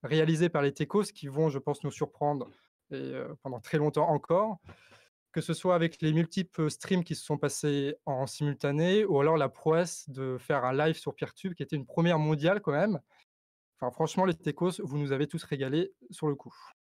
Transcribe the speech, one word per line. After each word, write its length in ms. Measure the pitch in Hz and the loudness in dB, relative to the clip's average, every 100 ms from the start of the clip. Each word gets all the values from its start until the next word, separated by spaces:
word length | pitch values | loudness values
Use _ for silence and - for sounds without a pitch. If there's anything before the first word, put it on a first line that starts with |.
réalisés 460 | 127 156 156 160 170 | 0 2 4 4 2
par 120 | 160 | 2
les 120 | 143 | 0
techos 400 | 139 147 202 202 | 0 0 0 0
qui 140 | - 143 | -6 -8
vont, 200 | 135 160 | 0 0
je 120 | 139 | 0
pense, 220 | 135 147 147 | -4 -4 -6
nous 60 | |
surprendre 580 | - 147 - 147 147 120 - _ _ _ | -4 -6 -2 -2 -2 -6 -14 _ _ _
et, 60 | 139 | -10
heu, 400 | 135 131 131 151 | -8 -8 -10 -10
pendant 200 | 135 123 | -12 -12
très 160 | - 160 | -2 0
longtemps 320 | 151 151 151 | 2 2 2
encore, 500 | 147 - 170 214 196 - - - - _ _ _ | 2 2 2 2 -2 -12 -20 -20 -20 _ _ _
que 80 | - | -8
ce 140 | 160 | -4
soit 220 | 160 185 175 | -2 2 4
avec 260 | 165 - | 2 0
les 100 | 156 | 0
multiples 580 | 156 170 - 180 - 156 | 2 2 -2 -6 -2 -2
streams 360 | - - 185 170 | -2 -2 -2 0
qui 100 | 151 | -8
se 80 | |
sont 140 | - 147 | -4 -2
passés 580 | 147 - 151 143 139 151 - | -2 -2 -2 0 -2 -4 -6
en 220 | 131 131 | -4 -4
simultané 760 | - 147 135 143 143 170 202 208 | -2 -2 -2 -2 2 2 4 4
ou 120 | 143 | 4
alors 160 | 143 160 | 4 4
la 100 | 139 | 2
prouesse 640 | - 160 160 175 - - | 0 0 2 2 -4 -12
de 280 | 131 131 127 | -8 -6 -6
faire 260 | - 143 123 | 0 0 2
un 80 | |
live 240 | 135 151 156 | 2 2 0
sur 180 | - - | -6 -6
Peertube 380 | - - 190 | -8 -6 -10
qui 100 | 170 | -8
était 140 | 139 151 | -6 -6
une 80 | 131 | -4
première 340 | - 170 165 | 0 2 4
mondiale 400 | 151 156 156 202 | 2 2 2 0
quand 140 | 202 | 0
même. 260 | 147 202 175 _ _ _ _ _ _ _ _ | 0 0 -2 _ _ _ _ _ _ _ _
Enfin, 120 | 127 | -8
franchement, 320 | - 160 - | -2 -2 2
les 100 | 185 | 2
techos, 480 | 165 - 143 175 175 | 2 -2 -2 -2 -2
vous 160 | 170 143 | -6 -4
nous 140 | 143 | -2
avez 160 | 135 147 | 0 -2
tous 160 | 165 | -4
régalés 500 | - 143 135 147 190 - - | -6 -4 -2 0 -2 -6 -20
sur 200 | 190 156 | -6 -4
le 60 | 143 | -4
coup. 200 | - - - - | -8 -20 -20 -20